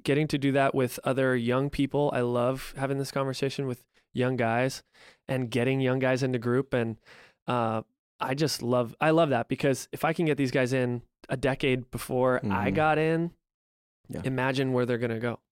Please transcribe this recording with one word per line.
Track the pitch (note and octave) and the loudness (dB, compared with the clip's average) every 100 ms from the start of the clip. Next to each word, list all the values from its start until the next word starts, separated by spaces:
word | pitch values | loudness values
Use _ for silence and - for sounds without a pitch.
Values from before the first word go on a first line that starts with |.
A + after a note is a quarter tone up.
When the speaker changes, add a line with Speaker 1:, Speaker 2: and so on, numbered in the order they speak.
Speaker 1:
getting | - C#3 D3+ | 0 0 2
to | D3 | 0
do | C#3 | 2
that | C3+ C3+ - | 2 2 2
with | B2 - | 0 -2
other | - C3 C3 B2+ | -2 0 2 2
young | A#2 B2 C#3+ | 2 0 0
people. | - C#3 C#3+ D3 | 0 0 2 0
I | B2 | 0
love | A#2+ A#2+ A#2+ C3 - - | 0 0 0 -2 -8 -6
having | C3+ C#3 | -4 -2
this | C3+ | -4
conversation | C#3 C3+ C3 C#3 - C#3 | -2 -2 -2 -4 -2 -4
with | B2 _ _ _ | -6 _ _ _
young | - B2 C3 | -2 -2 0
guys | A2+ A#2 C3 - - _ - - - | 0 2 0 -4 -12 _ -20 -20 -6
and | C3 B2 | -4 -2
getting | A#2+ A#2+ C3+ | 0 2 2
young | C3 C3 | 2 2
guys | B2+ C3 | 2 2
into | C3 B2+ | 0 0
group. | A#2+ B2 C#3 B2+ | 0 0 0 0
And, | A#2 A2 - - - _ - | -2 -4 -14 -20 -20 _ -4
uh, | B2 A2+ A2 - _ _ _ | 0 0 -2 -6 _ _ _
I | B2+ C3+ | -4 0
just | D3+ - | -2 -2
love, | A#2+ B2 A#2 - | 0 0 0 0
I | D3+ | 2
love | D#3+ D#3+ | 4 4
that, | B2 A2+ | 2 -2
because | C3+ C#3+ C3 - | 0 0 0 -4
if | - D#3+ | -4 -2
I | |
can | E3 E3 | 0 0
get | C#3 | 0
these | C3+ | 0
guys | C#3 B2+ | 0 0
in | C3 B2 A#2+ - _ - | 0 0 -2 -8 _ -8
a | C3 | -2
decade | B2+ C#3 C#3 B2+ B2 | -2 0 0 0 -2
before | A#2 - B2+ B2+ B2 G#2+ | -10 -4 0 2 2 0
I | G2 B2 | 0 0
Speaker 2:
Mm-hmm. | D3 | 2
Speaker 1:
got | D#3 D3+ | 2 2
in, | D#3+ E3 E3+ - _ _ _ _ _ _ - | 2 0 -2 -6 _ _ _ _ _ _ -14
Speaker 2:
Yeah. | - | -8
Speaker 1:
imagine | A2 C3 C3 C3+ C3 | -4 -2 0 0 0
where | B2+ B2 | 2 0
they're | A#2+ | 0
gonna | A#2+ A2+ | -2 -2
go. | A#2+ A2+ _ | -4 -6 _